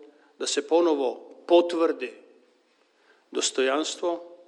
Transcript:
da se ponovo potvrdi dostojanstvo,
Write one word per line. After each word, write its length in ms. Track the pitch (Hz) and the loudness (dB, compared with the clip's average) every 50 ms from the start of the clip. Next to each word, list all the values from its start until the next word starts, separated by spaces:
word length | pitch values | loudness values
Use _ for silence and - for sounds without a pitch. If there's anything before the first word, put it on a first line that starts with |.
| - - - _ _ _ _ - | -20 -20 -20 _ _ _ _ -10
da 80 | 135 - | -8 -6
se 200 | - 196 185 - | -4 -4 -2 2
ponovo 600 | 160 170 175 170 156 139 135 120 - - - - - - - | 2 4 4 4 2 0 -2 -4 -4 -6 -12 -20 -20 -10 0
potvrdi 680 | - 170 170 170 170 180 160 165 156 143 - 131 117 - - - - - _ _ _ _ _ _ _ _ _ _ _ _ _ _ _ _ _ _ _ | 4 6 6 6 4 2 0 0 0 0 -2 -8 -12 -12 -14 -20 -20 -20 _ _ _ _ _ _ _ _ _ _ _ _ _ _ _ _ _ _ _
dostojanstvo, 920 | - 123 - - - - 131 131 135 151 156 - - - - 175 165 170 - - - - - | -6 -4 -4 -4 -2 0 0 0 0 0 -2 -4 -6 -6 -4 -4 -4 -4 -8 -14 -20 -20 -20